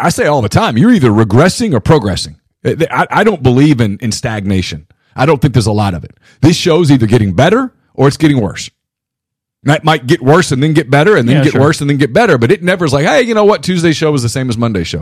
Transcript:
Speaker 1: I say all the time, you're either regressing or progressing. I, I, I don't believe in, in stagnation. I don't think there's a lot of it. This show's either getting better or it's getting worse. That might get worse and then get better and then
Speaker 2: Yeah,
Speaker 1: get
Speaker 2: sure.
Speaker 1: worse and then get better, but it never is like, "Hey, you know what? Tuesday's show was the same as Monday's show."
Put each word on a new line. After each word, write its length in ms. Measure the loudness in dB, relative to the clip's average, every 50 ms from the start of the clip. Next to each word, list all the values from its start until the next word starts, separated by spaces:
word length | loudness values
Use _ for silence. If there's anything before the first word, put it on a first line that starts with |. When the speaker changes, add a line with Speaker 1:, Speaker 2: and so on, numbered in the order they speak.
| 0
Speaker 1:
I 40 | -2
say 160 | -2 0 0
all 140 | 0 0 0
the 80 | -2 -2
time, 280 | -2 -2 -2 0 0
you're 140 | 2 2 4
either 180 | 4 4 2 2
regressing 640 | 2 2 0 2 2 2 2 2 0 -2 -4 -2 -2
or 60 | -2
progressing. 600 | 0 0 0 0 0 -2 -6 -6 -8 -12 -14 _ _ _ _ _ -6
I, 100 | -6 -2 -2 -4 -4
I, 180 | -2 -4 -4 -2
I 120 | -2 0 0
don't 200 | 0 -2 0 0
believe 360 | 0 2 4 4 2 2 0
in, 180 | 0 -4 -4 -6
in 120 | -6 -8
stagnation. 760 | -6 -6 -8 -8 -8 -6 -4 -2 -2 -2 -2 -4 -10 -14 -18 _ _ _ _ _ -4
I 100 | -2 0
don't 120 | 0 2 2
think 120 | 0 0 0
there's 140 | 0 0
a 40 | 0
lot 220 | 0 0 -2 -2 -4
of 100 | -6 -12
it. 140 | -16 -20 _ _ _ _ 2
This 160 | 2 2 2
show's 340 | 2 0 0 2 2 4 2
either 140 | 2 2 2
getting 280 | 2 2 2 2 0 0
better 400 | 2 2 2 2 0 -2 -4 _ _ _ _ -4
or 140 | 0 0
it's 100 | 0 2
getting 240 | 2 0 2 2 0
worse. 280 | -2 -4 -6 -10 -14 -16 _ _ _ _ _ _ _ _ _ _ _ _ _ _ _ _ _ _ -2
That 200 | -2 -2 0 0
might 220 | 0 0 0 0
get 140 | -2 -2 0
worse 300 | 2 2 2 2 2 0
and 100 | -2 0
then 120 | 0 0 0
get 160 | 0 0 0
better 260 | 0 2 2 2 2
and 140 | 2 2 2
then 80 | 2
Speaker 2:
Yeah, 60 | 2 2
Speaker 1:
get 80 | 0 0
Speaker 2:
sure. 80 | 2
Speaker 1:
worse 180 | 0 0 0 -2
and 80 | -2 -4
then 80 | 0
get 140 | 0 -2 0
better, 260 | 2 0 2 2 2
but 140 | 2 2 0
it 120 | 0 0 0
never 200 | -4 -2 -2 -2
is 80 | -2
like, 140 | -2 0 0
"Hey, 160 | 0 0 0
you 120 | 0 0 0
know 100 | 2 2
what? 180 | 2 2 0 -2
Tuesday's 320 | -4 -4 0 0 0 0
show 160 | 0 -2 -2
was 120 | -2 -2 -2
the 60 | -4
same 200 | -4 -4 -6 -4
as 80 | -4
Monday's 300 | -4 -4 -2 -2 -4 -6
show." 120 | -6 -6 -8